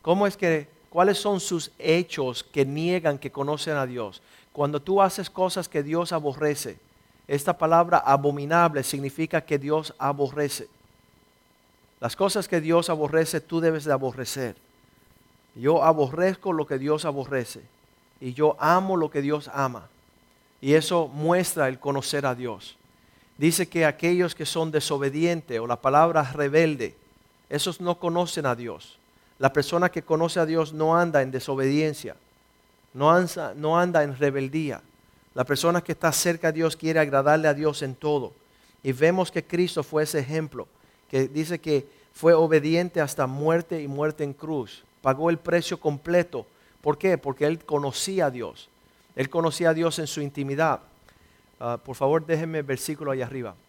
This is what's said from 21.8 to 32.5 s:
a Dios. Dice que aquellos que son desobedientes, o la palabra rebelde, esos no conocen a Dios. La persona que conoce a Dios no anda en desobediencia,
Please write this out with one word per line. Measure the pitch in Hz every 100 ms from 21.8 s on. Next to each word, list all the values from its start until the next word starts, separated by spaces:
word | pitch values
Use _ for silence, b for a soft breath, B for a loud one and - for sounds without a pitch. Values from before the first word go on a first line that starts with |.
| 143 139 - 147
a | 139
Dios. | 123 123 98 - - _ b b b b -
Dice | 151 165 175
que | 170
aquellos | 156 143 165 180 175
que | -
son | 151 165 160
desobedientes, | 151 - 143 139 147 170 170 - 117
o | 120
la |
palabra | 120 131 143 165 160
rebelde, | 131 147 143 151 165 143 110 - _ _ _ _ _
esos | 147 180 165
no | 175 170
conocen | 175 170 170 170
a | 143
Dios. | 120 120 80 - _ _ b b _
La | 135
persona | 147 135 170 175
que | 170
conoce | - 160 165 180
a |
Dios | 160 165 156
no | 156 156
anda | 165 175 147
en | 131
desobediencia, | 131 135 135 135 147 156 143 107 - _ _ _